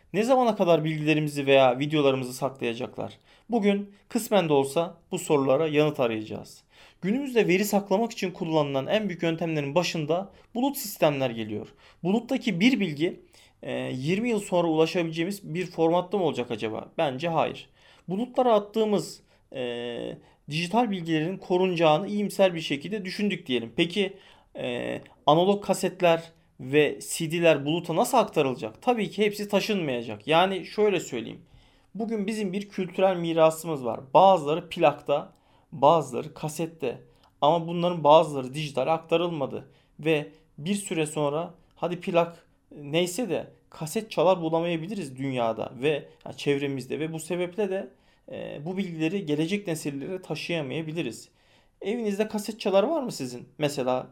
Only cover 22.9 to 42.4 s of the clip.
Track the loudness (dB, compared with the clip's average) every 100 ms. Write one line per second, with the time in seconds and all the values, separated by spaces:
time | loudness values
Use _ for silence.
22.9 | -8 -8 -4 -2 -2 -2 -2 -2 -2 -2
23.9 | 0 -4 -4 -20 -20 _ -10 -6 -6 -6
24.9 | -8 -10 _ 4 4 4 2 0 -2 -2
25.9 | 2 2 2 -2 _ _ -14 0 4 4
26.9 | 0 -10 -6 -4 2 4 4 2 -2 -2
27.9 | 0 2 2 2 2 0 0 -8 -6 -2
28.9 | 0 0 0 -2 -2 -2 0 0 -2 -2
29.9 | -4 -6 -10 0 4 4 0 -6 0 2
30.9 | 2 -2 -8 -8 -12 -20 -20 _ _ _
31.9 | -10 -6 -4 -4 -4 -4 -6 -8 -6 -6
32.9 | 2 2 2 0 6 4 4 -6 -4 -4
33.9 | -6 2 8 8 6 2 -2 -4 2 2
34.9 | 2 -2 -2 -4 _ _ _ _ 4 6
35.9 | 6 2 -6 -8 -8 -8 -6 -6 -4 -6
36.9 | -6 -14 _ _ 0 4 4 0 -2 0
37.9 | 2 8 8 8 -2 -6 -6 -6 -2 0
38.9 | 0 0 0 0 -2 -6 -6 -14 _ _
39.9 | -8 -2 -2 -2 -16 _ -12 -4 -4 -4
40.9 | -4 -4 -2 -2 -2 -6 -12 _ -8 -6
41.9 | -6 0 2 2 -4